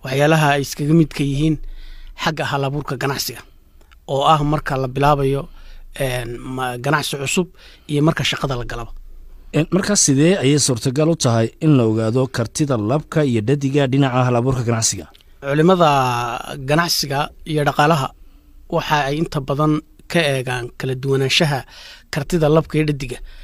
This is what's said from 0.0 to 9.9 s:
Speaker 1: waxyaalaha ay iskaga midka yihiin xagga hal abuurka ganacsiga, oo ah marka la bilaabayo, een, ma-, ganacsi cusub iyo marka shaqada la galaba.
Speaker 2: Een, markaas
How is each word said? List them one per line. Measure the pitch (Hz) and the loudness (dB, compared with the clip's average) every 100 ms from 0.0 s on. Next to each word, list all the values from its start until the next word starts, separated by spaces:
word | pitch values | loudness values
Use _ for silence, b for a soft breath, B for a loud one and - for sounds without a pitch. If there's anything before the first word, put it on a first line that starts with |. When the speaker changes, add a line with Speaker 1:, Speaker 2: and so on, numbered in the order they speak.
Speaker 1:
waxyaalaha | 131 139 147 156 151 143 | -6 0 4 4 4 2
ay | |
iskaga | 135 - 147 | -2 -4 2
midka | 165 156 - | 4 2 0
yihiin | 143 139 156 151 b b b b b - | -4 0 0 -2 b b b b b -6
xagga | 170 151 127 | -4 -2 -4
hal | 139 | -2
abuurka | 139 143 135 127 | -2 -4 -6 -4
ganacsiga, | 135 123 - 127 - - _ - - - - | -4 -4 -6 -10 -18 -20 _ -20 -20 -20 -6
oo | 135 | 0
ah | 143 156 | 4 4
marka | 147 151 - 131 | 2 -2 -2 -4
la | 131 | -2
bilaabayo, | 131 143 143 135 139 - b b b b - | 0 2 2 2 -2 -6 b b b b -8
een, | 135 123 117 120 | -6 -4 -8 -10
ma-, | 127 131 127 123 | -10 -6 -6 -4
ganacsi | 131 151 135 143 | -2 -2 -2 -6
cusub | 135 - 175 b b b b | -4 -2 -4 b b b b
iyo | 147 | 0
marka | 156 151 | 2 2
shaqada | 131 - 139 123 | -2 -2 -4 -4
la | 113 | -6
galaba. | 120 113 - - - - - - | -8 -10 -14 -16 -18 -20 -20 -6
Speaker 2:
Een, | - 156 | -2 0
markaas | 185 196 | 0 0